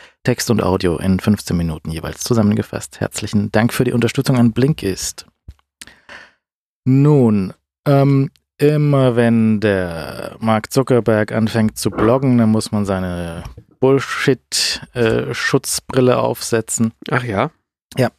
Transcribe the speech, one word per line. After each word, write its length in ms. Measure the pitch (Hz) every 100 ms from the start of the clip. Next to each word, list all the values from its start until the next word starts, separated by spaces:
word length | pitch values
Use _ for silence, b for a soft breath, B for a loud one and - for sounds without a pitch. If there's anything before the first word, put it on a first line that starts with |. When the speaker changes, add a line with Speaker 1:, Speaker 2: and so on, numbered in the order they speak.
| B B
Speaker 1:
Text 300 | - 120 -
und 100 | 104
Audio 360 | 92 92 90 80
in 200 | 95 92
fünfzehn 380 | - 101 - 87
Minuten 320 | 85 78 -
jeweils 300 | 80 73 -
zusammengefasst. 800 | - 117 104 107 - - - -
Herzlichen 520 | 104 - 110 104 101
Dank 220 | 110 117
für 100 | -
die 100 | 123
Unterstützung 440 | 120 117 - 135 127
an 160 | 117
Blinkist. 720 | 117 139 156 98 92 - - - _ - - _ _ B B B B B B _ _ _ _ 131
Nun, 680 | 135 147 147 117 104 95 - _ _ 147
ähm, 420 | 139 139 139 135 - _ -
immer 580 | 143 151 147 139 131 117
wenn 420 | 117 117 110 107
der 800 | 107 98 90 82 71 - - -
Mark 320 | 113 110 -
Zuckerberg 600 | 135 127 123 110 107 107
anfängt 440 | 117 110 117 110 -
zu 140 | -
bloggen, 460 | - 110 131 135 120
dann 120 | 110
muss 220 | 110 -
man 140 | 107 101
seine 580 | 95 92 87 85 85 - - - _
Bullshit, 1000 | 131 135 - - - 127 _ - - - -
äh, 400 | 123 113 120 127
Schutzbrille 840 | 127 - 135 - - - 127 123 123
aufsetzen. 760 | 120 123 - 113 - - 113 - -
Speaker 2:
Ach 140 | 127
ja? 280 | 123 98 143 - _ _ _ -
Speaker 1:
Ja. 140 | 120